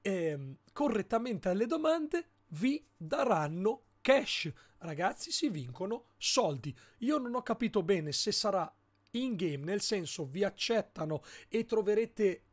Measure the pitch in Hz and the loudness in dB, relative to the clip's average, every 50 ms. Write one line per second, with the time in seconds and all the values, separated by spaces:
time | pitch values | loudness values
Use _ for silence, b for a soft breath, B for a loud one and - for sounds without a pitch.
0 | _ 202 190 185 165 160 151 143 139 135 135 - _ _ _ - 294 285 220 214 | _ -2 0 0 0 0 -2 -2 -6 -10 -12 -14 _ _ _ 0 0 2 2 0
1 | 196 - - 226 233 254 233 170 - 190 180 196 226 233 330 320 311 311 320 339 | 0 0 0 -2 0 0 -4 -2 0 0 2 2 2 0 0 2 2 2 2 2
2 | 311 302 - 339 339 _ _ _ _ _ 165 151 190 262 285 302 - _ _ _ | 0 -2 -2 -4 -4 _ _ _ _ _ -8 -2 0 0 0 0 -4 _ _ _
3 | 165 156 269 302 277 247 214 160 151 147 156 175 190 214 233 - _ _ _ _ | -6 -4 0 0 4 4 4 2 2 0 -2 0 0 0 0 0 _ _ _ _
4 | _ - 262 277 269 - - - - 165 131 b b b b b - 165 156 143 | _ 6 6 6 6 0 -4 -4 -4 -6 -8 b b b b b -10 -10 -4 0
5 | 175 196 254 - - 339 330 - - 294 196 156 127 123 123 - 185 196 226 240 | 0 0 0 -2 -8 -6 -4 0 0 0 -2 -2 -8 -8 -8 -6 -4 -4 -4 -6
6 | - _ _ _ - - - 262 233 170 147 131 110 147 127 B B B B B | -8 _ _ _ -2 2 2 4 4 2 0 -2 -6 -8 -10 B B B B B
7 | 233 240 302 302 254 240 240 247 233 - 226 226 240 220 - 208 180 160 202 180 | 0 0 0 2 0 -2 -4 -4 -2 -2 -2 0 0 0 0 0 2 2 2 2
8 | 156 151 139 - - 214 196 - - 214 196 190 165 - _ _ _ _ _ _ | 2 -2 -2 -2 0 0 0 0 0 2 0 0 0 -2 _ _ _ _ _ _
9 | _ _ _ 233 254 262 233 175 185 170 143 139 139 160 196 208 - - 226 196 | _ _ _ -4 -2 -2 -2 0 0 0 -2 -2 -4 -2 -2 -2 0 0 0 0
10 | 170 143 - - 160 131 135 180 202 196 - - - - 233 220 - - _ - | -2 -4 -6 -6 -8 -6 -2 0 -2 -2 0 -4 -2 0 2 0 0 -2 _ -6
11 | 160 156 156 143 B B B B B B - 226 226 - 233 214 208 190 214 214 | -4 -4 -4 -4 B B B B B B -2 -2 0 2 0 2 4 4 4 4
12 | 226 220 _ - 214 196 175 - _ _ | 2 0 _ 2 2 2 2 0 _ _